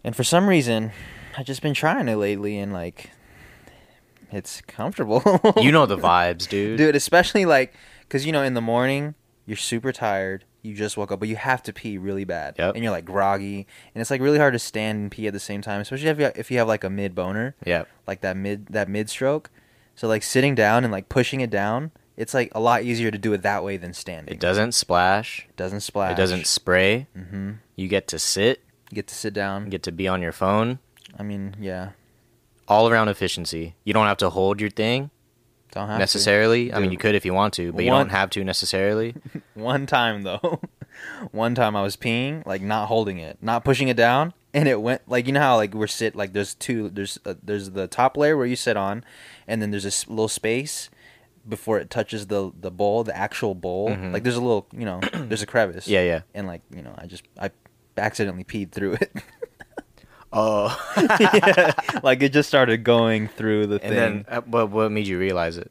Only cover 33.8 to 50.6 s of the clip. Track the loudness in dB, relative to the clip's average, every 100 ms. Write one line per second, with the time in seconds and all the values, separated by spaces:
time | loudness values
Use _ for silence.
33.8 | 0 4 4 4 0 2 2 2 -4 -2
34.8 | 0 0 -4 _ _ _ _ _ _ -10
35.8 | -6 -2 0 2 4 4 6 4 0 -2
36.8 | -2 0 0 0 0 0 0 -2 -6 0
37.8 | 2 4 2 0 0 -2 -2 -2 -2 0
38.8 | 0 0 -2 -8 -14 -16 _ -10 -2 -2
39.8 | 0 2 2 -2 -6 -4 -4 -4 -10 _
40.8 | -20 -18 -16 -14 -10 -2 0 2 2 2
41.8 | -2 -2 -2 -2 -2 -6 -6 -6 -2 -2
42.8 | 0 0 0 -6 -12 -8 -4 -2 0 2
43.8 | 2 4 4 4 0 -6 _ 2 2 2
44.8 | 0 -2 -2 -2 0 2 4 4 2 -2
45.8 | -4 -2 -4 -2 -4 -2 -4 -6 -4 -4
46.8 | -4 -6 -8 -8 -10 -10 -6 -6 -6 -8
47.8 | -6 2 2 4 2 2 0 0 0 0
48.8 | -2 -4 -10 -20 -20 -20 -6 -2 -2 -2
49.8 | -4 -4 -4 -2 -2 0 -2 -2